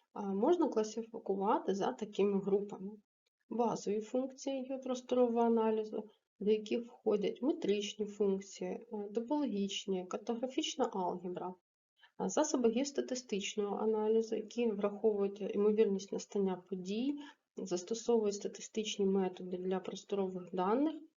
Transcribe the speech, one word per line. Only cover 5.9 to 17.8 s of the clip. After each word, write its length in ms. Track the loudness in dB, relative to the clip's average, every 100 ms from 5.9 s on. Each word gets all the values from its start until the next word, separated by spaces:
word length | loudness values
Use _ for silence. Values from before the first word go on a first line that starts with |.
| -6 -8 _ _ -2
до 120 | 2
яких 340 | 2 2 -2 -4
входять 560 | -4 0 2 0 0
метричні 640 | 0 2 2 0 -2 -4 -4
функції, 640 | 0 2 2 -4 -8 -6
е, 400 | -6 -8 -8 -4 -4
топологічні, 920 | 0 0 2 0 -2 -2 -2 -2 -2
картографічна 840 | -6 -4 -4 -2 -2 -2 0 -2
алгебра, 600 | 0 -2 -2 -6 -6 -8 -10 _ _ _ _ -16 -4
а, 120 | -2
засоби 400 | 0 2 2 2
геостатистичного 1040 | 2 0 -2 -4 -6 -4 -4 -2 -2 -2 0
аналізу, 600 | 0 2 4 2 2 -4
які 320 | -4 0 0
враховують 880 | 2 0 2 2 2 0 -2 -2 2
ймовірність 560 | 4 6 4 2 -2
настання 520 | -6 -2 0 0 0 -4
подій, 500 | -6 -2 0 0 -2 -8 -18 _ -10
застосовують 800 | -4 -2